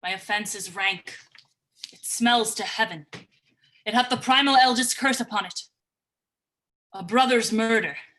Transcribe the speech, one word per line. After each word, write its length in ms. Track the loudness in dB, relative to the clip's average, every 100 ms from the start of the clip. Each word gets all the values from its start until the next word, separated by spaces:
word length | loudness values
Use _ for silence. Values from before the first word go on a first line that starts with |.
my 80 | -6
offense 440 | -8 -4 -6 -4
is 200 | -10 -10
rank. 420 | -4 -4 -4 -10 -20 -20 _ _ _ _ _ -20
It 120 | -16
smells 500 | -10 -2 2 2 0 -4
to 60 |
heaven. 440 | -8 -2 -4 -4 -16 -20 -20 _ _ _ _ _
It 100 | -2
hath 160 | 0 0
the 60 | -2
primal 400 | 2 2 6 6
eldest 420 | 6 4 0 0
curse 220 | 0 0
upon 260 | -4 -6 -6
it. 160 | -10 -14 _ _ _ _ _ _ _ _ _ _ _ _
A 100 | -14
brother's 500 | 0 2 4 4 2
murder. 440 | 0 2 2 0 -8 -18